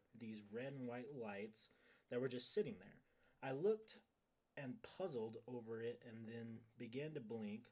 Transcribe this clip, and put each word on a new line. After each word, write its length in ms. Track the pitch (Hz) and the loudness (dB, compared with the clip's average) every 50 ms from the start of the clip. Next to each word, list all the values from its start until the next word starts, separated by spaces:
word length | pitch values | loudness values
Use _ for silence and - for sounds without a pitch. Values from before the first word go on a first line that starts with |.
| - _ - 113 | -18 _ -12 -8
these 240 | 117 110 110 107 104 101 | -6 -4 -4 -4 -6 -4
red 220 | 104 117 127 139 139 | -4 -2 -2 -2 -2
and 140 | 139 127 123 | -2 -2 0
white 260 | 120 123 123 139 147 | 0 -2 -2 -2 -4
lights 580 | 135 113 107 101 98 104 110 - - - - - - - - - - _ - | -2 -2 -2 0 -2 -2 -4 -4 -8 -12 -12 -14 -20 -20 -20 -20 -20 _ 0
that 100 | 123 123 | 4 4
were 60 | 127 135 | 4 4
just 240 | 123 123 - - - | 4 2 0 4 4
sitting 240 | 208 202 147 107 - | 4 4 4 2 -4
there. 200 | - - - - - _ _ _ - - - - - | -8 -12 -16 -18 -20 _ _ _ -20 -20 -10 -4 0
I 80 | 135 | 0
looked 480 | 135 135 170 208 220 214 220 - - - - _ _ _ _ _ _ _ _ _ _ - | 2 6 8 6 6 6 4 -4 -12 -14 -16 _ _ _ _ _ _ _ _ _ _ -4
and 240 | 143 127 120 107 - - - - | -4 -2 -4 -4 -8 -8 -2 0
puzzled 400 | 185 190 127 120 110 113 110 113 - - | 0 2 2 2 2 0 0 -4 -6 -4
over 340 | 127 123 113 113 113 113 | -4 -4 -2 -2 -2 0
it 200 | 113 117 120 120 - 123 | 0 0 0 -2 -6 -10
and 200 | 113 113 113 110 | -8 -6 -6 -4
then 320 | 117 117 117 117 113 110 - - - - | -4 -4 -4 -4 -4 -6 -10 -12 -10 -8
began 360 | 123 117 113 131 147 156 156 | -6 -4 -2 0 0 0 -2
to 60 | 147 | -2
blink. 460 | 120 104 117 113 107 104 104 110 - - | -2 -2 -2 0 0 0 -2 -2 -4 -8